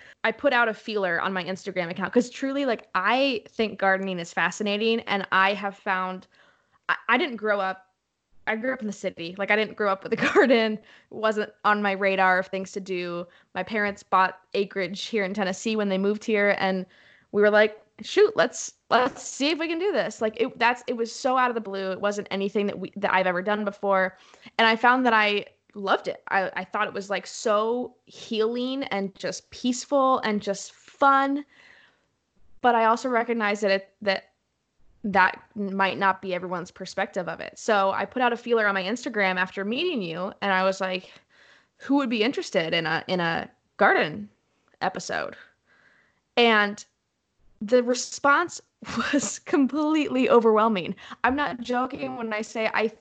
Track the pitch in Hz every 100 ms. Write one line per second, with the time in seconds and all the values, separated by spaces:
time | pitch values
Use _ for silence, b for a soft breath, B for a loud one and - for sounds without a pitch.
0 | B - 226 226 285 247 233 208 - 208
1 | 190 170 185 190 170 190 - 185 170 180
2 | 180 247 247 - 269 277 277 220 - 185
3 | 196 254 277 240 - - 220 196 196 190
4 | 190 180 170 - 170 - 208 208 226 226
5 | - 202 - 190 196 202 202 190 - 185
6 | 185 185 - b b b b b - -
7 | - 247 349 233 214 202 190 185 _ _
8 | _ _ _ - - 220 254 254 214 196
9 | 190 185 170 190 196 214 214 - 208 190
10 | - 233 262 392 277 240 220 214 b b
11 | b - 220 214 208 - 202 208 202 190
12 | 196 190 185 185 185 190 190 202 185 180
13 | 175 175 175 b b 185 185 220 208 202
14 | - 220 185 - _ - 98 196 180 196
15 | - 220 190 202 190 190 226 220 202 190
16 | 196 208 - 208 202 196 190 190 185 b
17 | b b b 202 208 208 214 - _ -
18 | - - 415 427 254 - - - - 233
19 | 247 - - - 277 311 320 330 392 277
20 | 175 - 220 220 262 - 240 247 - 240
21 | 226 - 262 254 247 226 208 196 190 185
22 | 202 208 - 196 196 214 202 - 190 -
23 | 196 185 185 180 190 208 208 - 202 190
24 | 185 B B B B - 226 226 247 254
25 | 247 220 208 208 - _ _ 208 196 233
26 | - - - 196 185 - 185 214 208 196
27 | 196 190 - - 226 208 220 247 262 -
28 | _ - - 220 220 240 254 269 277 196
29 | 196 - 165 - - - 247 247 - 285
30 | 262 254 - 208 202 196 - - - -
31 | 277 269 277 285 294 b b b b b
32 | b _ _ _ - - 247 233 226 233
33 | 262 233 233 233 208 208 208 196 196 _
34 | 202 190 - _ _ _ _ _ - _
35 | 214 190 185 - - 208 202 196 190 131
36 | 196 185 196 180 180 175 180 - 185 -
37 | 196 196 165 170 - - - 208 196 -
38 | 202 247 247 233 233 233 208 196 185 247
39 | 294 214 190 185 185 - 196 247 359 285
40 | 175 165 190 - 202 185 190 190 185 185
41 | - b b b b b b _ - 277
42 | 262 233 214 196 170 190 165 170 160 160
43 | - 180 170 165 - _ _ - 202 339
44 | 175 185 208 _ _ _ _ _ 185 190
45 | - 82 - - - _ b b b b
46 | b b _ - 233 214 202 208 - _
47 | _ _ _ _ _ _ 202 247 240 247
48 | - - 285 285 349 - - _ - 233
49 | - 285 - - - 320 254 294 302 311
50 | 285 254 254 240 220 214 226 202 165 -
51 | B B 240 269 285 240 233 247 254 294
52 | 269 254 226 214 220 233 220 - 220 -